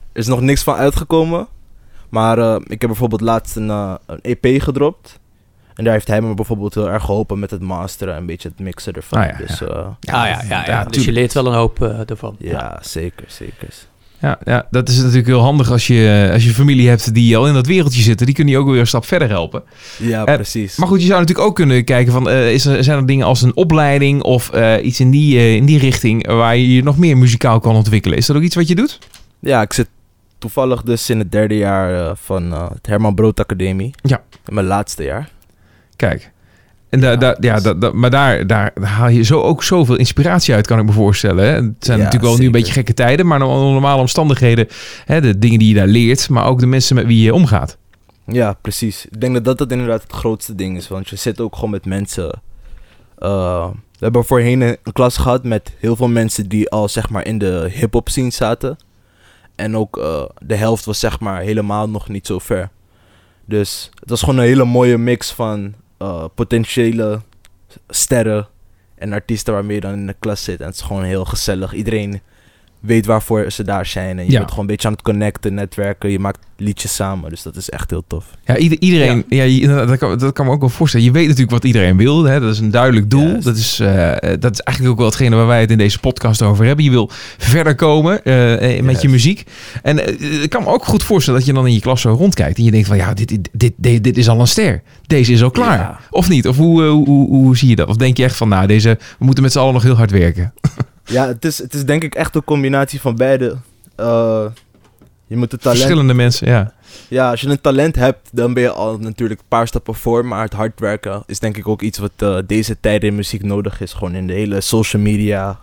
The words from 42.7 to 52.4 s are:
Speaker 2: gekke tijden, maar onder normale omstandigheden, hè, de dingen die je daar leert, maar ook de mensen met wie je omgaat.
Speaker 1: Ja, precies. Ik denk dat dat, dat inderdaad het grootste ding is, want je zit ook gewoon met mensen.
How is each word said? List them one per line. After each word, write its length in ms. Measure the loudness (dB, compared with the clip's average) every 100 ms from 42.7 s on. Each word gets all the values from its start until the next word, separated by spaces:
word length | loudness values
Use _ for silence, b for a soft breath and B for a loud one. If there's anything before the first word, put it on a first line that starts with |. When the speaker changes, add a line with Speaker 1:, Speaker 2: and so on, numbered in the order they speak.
Speaker 2:
gekke 200 | -2 -2
tijden, 340 | 0 2 2 2
maar 140 | 2
onder 300 | 2 2 2
normale 280 | 2 2 2
omstandigheden, 640 | 2 0 0 2 4 4 0 B B B -2
hè, 160 | 2
de 180 | 2 2
dingen 200 | 2 4
die 80 | 4
je 60 |
daar 140 | 4 4
leert, 420 | 4 4 0 0
maar 160 | 0 2
ook 140 | 2
de 60 | 2
mensen 300 | 2 2 2
met 100 | 4
wie 180 | 4
je 100 | 4
omgaat. 440 | 4 4 2 -2 -10 _ _ _ _ -6
Speaker 1:
Ja, 280 | -2 -2 -4
precies. 440 | -8 -6 -6 -8 -14
Ik 120 | -6
denk 120 | -2
dat 120 | -2 -2
dat, 120 | -2
dat 140 | -4
inderdaad 300 | -4 -4 -4
het 80 | -6
grootste 440 | -6 -4 -6 -8 -8
ding 220 | -8 -8
is, 100 | -10
want 220 | -10 -10
je 60 | -8
zit 260 | -8 -6
ook 140 | -8 -6
gewoon 140 | -6
met 160 | -6 -6
mensen. 560 | -6 -6 -8 -8 -10